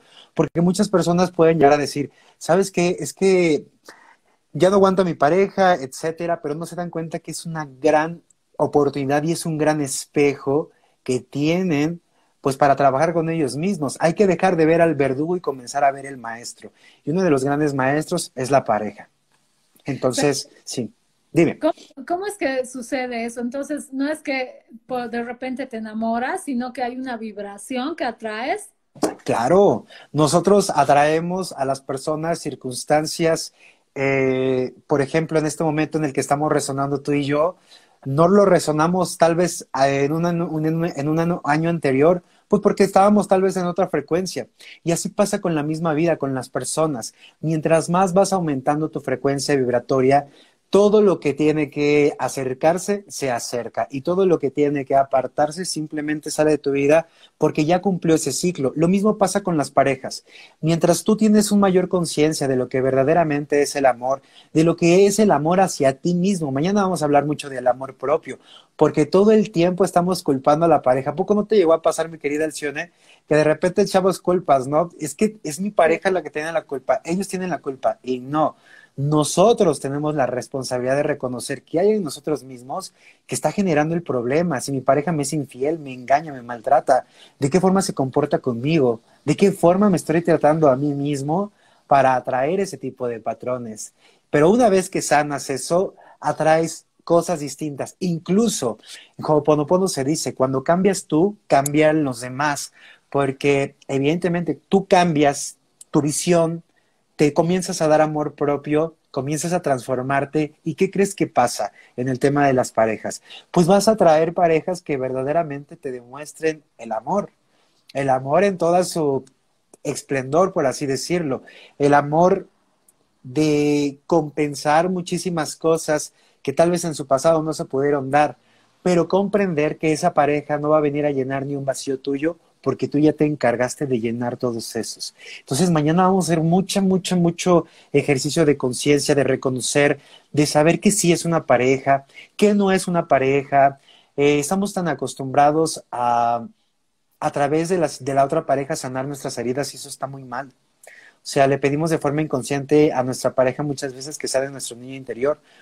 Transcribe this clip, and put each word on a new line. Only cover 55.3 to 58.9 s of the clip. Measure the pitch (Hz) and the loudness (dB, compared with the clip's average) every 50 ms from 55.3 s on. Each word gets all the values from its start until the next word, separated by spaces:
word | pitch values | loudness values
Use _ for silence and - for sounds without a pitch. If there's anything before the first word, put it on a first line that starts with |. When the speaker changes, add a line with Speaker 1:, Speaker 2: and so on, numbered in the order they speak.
| - - 147 151 151 175 185 | -2 -2 -2 -2 -2 -6 -10
Speaker 1:
simplemente | - - 160 156 151 156 151 147 151 151 156 - 151 | -8 -8 -8 -8 -8 -8 -8 -6 -6 -6 -8 -8 -6
sale | - - 151 156 | -2 0 2 2
de | 151 147 | 2 0
tu | - 139 139 | 0 -2 0
vida | 139 139 143 151 165 160 - _ _ _ _ _ - | 2 4 4 4 4 2 0 _ _ _ _ _ 0
porque | 156 151 - 156 151 | 0 0 2 0 2
ya | 147 175 185 | 2 2 2
cumplió | 180 202 185 165 - 165 160 | 2 0 -2 0 2 2 2
ese | 151 - 143 127 | 2 2 -2 -4
ciclo. | - - 180 175 - 131 127 - | -2 -2 -2 -2 -2 -4 -4 0
Lo | 151 160 | 0 2
mismo | 175 | 2